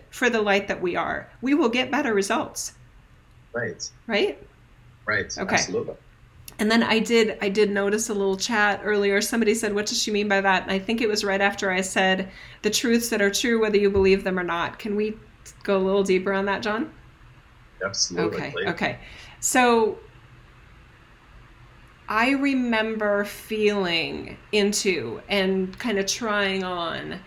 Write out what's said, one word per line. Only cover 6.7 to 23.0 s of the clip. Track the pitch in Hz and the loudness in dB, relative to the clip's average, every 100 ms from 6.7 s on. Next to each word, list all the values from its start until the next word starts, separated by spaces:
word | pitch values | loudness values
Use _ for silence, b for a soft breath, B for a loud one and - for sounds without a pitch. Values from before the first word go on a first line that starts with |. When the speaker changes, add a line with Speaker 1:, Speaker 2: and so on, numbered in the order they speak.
| 233 | 2
Speaker 1:
I | - 226 | 4 2
did, | 220 233 220 - | 4 4 4 0
I | 202 | -2
did | 202 208 | 2 2
notice | 202 202 214 220 | 2 0 0 -2
a | |
little | 202 196 190 | -2 0 -2
chat | - 220 208 196 | -2 2 2 0
earlier. | 208 208 202 196 | 0 2 2 2
Somebody | 226 233 220 | 0 2 2
said, | 226 214 | 2 0
"What | 202 208 | -2 -2
does | 233 | -2
she | - | 0
mean | 208 208 | 0 2
by | 196 | 2
that?" | 196 185 | 4 2
And | - | 0
I | 190 | -2
think | 190 226 | -2 0
it | 220 | 0
was | 208 | 0
right | 202 190 | 0 2
after | 202 233 196 | 0 0 -2
I | 185 | 0
said, | 190 214 190 190 190 B B B | 0 2 2 2 -2 B B B
"The | 214 | -2
truths | 214 240 233 233 | 0 2 2 2
that | 214 | 2
are | 202 | 2
true, | 202 247 226 | 2 2 2
whether | 220 202 | 4 4
you | 202 | 4
believe | 196 190 196 | 4 4 4
them | 196 185 | 2 -2
or | |
not." | 175 170 160 - | -2 -2 -4 -6
Can | 220 | -4
we | 202 214 220 - - - - | -2 -2 -6 -16 -20 -20 -8
go | - 190 | -2 0
a | |
little | 190 196 | 2 2
deeper | 196 185 190 | 4 2 2
on | 196 202 | -2 -2
that, | 190 | -2
John? | 226 220 320 - - - - - - - - - | -2 -4 -4 -10 -20 -20 -20 -20 -20 -20 -20 -10
Speaker 2:
Absolutely, | 98 - - 87 87 - | -8 -4 -4 -2 -2 -4
Speaker 1:
Okay, | - | -6
Speaker 2:
please. | - - | -4 -4
Speaker 1:
okay. | - 156 - B B B B | -4 -6 -6 B B B B
So | - 262 247 233 214 - - - - - - - - - - - - - - - - - - - - - - | 0 4 6 4 2 -2 -14 -20 -20 -20 -20 -20 -20 -20 -20 -20 -20 -20 -20 -20 -20 -20 -20 -20 -20 -16 -4
I | 214 247 | 0 2
remember | 277 277 262 247 220 220 220 | 2 2 0 2 0 0 -2